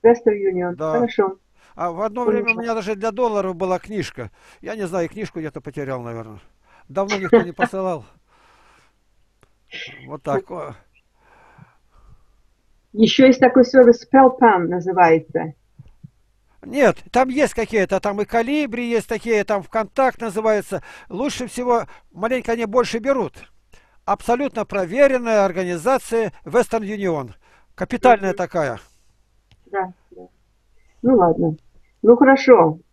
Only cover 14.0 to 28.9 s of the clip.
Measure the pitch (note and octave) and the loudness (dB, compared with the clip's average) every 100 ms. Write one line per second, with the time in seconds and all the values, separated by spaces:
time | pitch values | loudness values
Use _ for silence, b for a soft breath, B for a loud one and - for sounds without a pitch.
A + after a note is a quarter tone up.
14 | - C4+ C4 B3+ A#3 F#3 E3+ F3+ F3 F3+ | 4 6 6 6 2 2 0 -4 -4 2
15 | E3+ D#3+ D#3+ E3+ D#3+ - _ _ - _ | 4 4 0 -8 -8 -12 _ _ -20 _
16 | - _ _ _ _ _ - C4+ A#3+ - | -20 _ _ _ _ _ -8 2 2 2
17 | - B3 C4 C4 C4 - A3 A3 F3+ G3 | -4 -2 0 0 -2 -2 -2 -2 0 -2
18 | G#3 G3+ G#3 A#3 A#3 D4+ C#4 A#3+ A#3+ A#3 | -2 -4 -2 -2 0 -2 -4 -6 -4 -4
19 | - A3+ A#3 G#3+ G3 G#3 E3 A3+ G#3 - | -4 -8 -2 -2 0 -4 -4 -6 -4 0
20 | C4 - A3+ F#3+ A3 G#3 - F3 B B | -2 -2 -8 -4 0 -2 -2 -10 B B
21 | B F#3 C4+ - B3 - B3 A#3+ - b | B -8 -6 -6 -10 -6 -2 -2 -4 b
22 | _ - A3 B3+ A3+ A#3 A3 B3 A#3 A3+ | _ -8 -6 -4 -4 -6 -2 -2 -2 -4
23 | A#3+ C4+ E3 - - _ _ - _ _ | -4 -4 -4 -10 -20 _ _ -20 _ _
24 | - G3+ - B3 C#4 A3+ G3+ G3 F3 A#3 | -6 -4 -2 -2 -2 -6 -6 -6 -4 2
25 | C#4 C4 A#3 G#3+ G3 F3 F3+ F3 F3+ C4 | 2 2 0 0 0 -2 -4 -4 -2 -2
26 | - A3+ G#3 b - G#3 A3+ A3+ G3+ G#3+ | -2 -4 -4 b -2 -2 0 -4 -6 -4
27 | F#3+ D#3 B2 - _ _ _ - F#3 A#3+ | -4 -4 -6 -16 _ _ _ -12 -8 2
28 | B3+ G#3+ F#3+ F#3+ F3 F3 C#3+ G#2+ _ | 4 4 0 -6 -6 -4 -4 -6 _